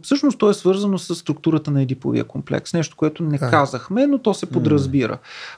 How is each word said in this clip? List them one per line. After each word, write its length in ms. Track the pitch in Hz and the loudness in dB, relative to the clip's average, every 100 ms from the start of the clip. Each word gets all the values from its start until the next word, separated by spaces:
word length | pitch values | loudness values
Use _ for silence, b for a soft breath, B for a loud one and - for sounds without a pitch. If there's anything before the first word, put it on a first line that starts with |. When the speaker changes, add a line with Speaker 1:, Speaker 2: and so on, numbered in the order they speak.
Speaker 1:
всъщност 360 | - 277 285 - | -2 0 2 2
то 120 | 208 | 2
е 40 | |
свързано 440 | 202 180 196 202 185 | 4 2 2 0 -2
с 160 | - | -4
структурата 560 | 165 - 147 165 156 151 | -8 -4 -2 2 0 2
на 120 | 139 | 0
едиповия 420 | 131 127 131 120 | 0 -2 -2 -2
комплекс. 480 | 117 - - 143 - | -2 -8 -4 -4 -2
Нещо, 240 | 170 156 - | -4 -4 0
което 260 | 151 151 | -2 0
не 160 | 160 143 | -2 -2
Speaker 2:
Да. 120 | 131 | 0
Speaker 1:
казахме, 560 | 156 139 131 - 214 285 | 0 0 -4 -6 0 2
но 120 | 277 | 2
то 160 | 214 | 0
се 120 | 185 - | -2 -2
Speaker 3:
М. 60 | |
Speaker 1:
подразбира. 640 | 127 151 147 135 135 117 - B B B | 0 2 2 2 0 0 -4 B B B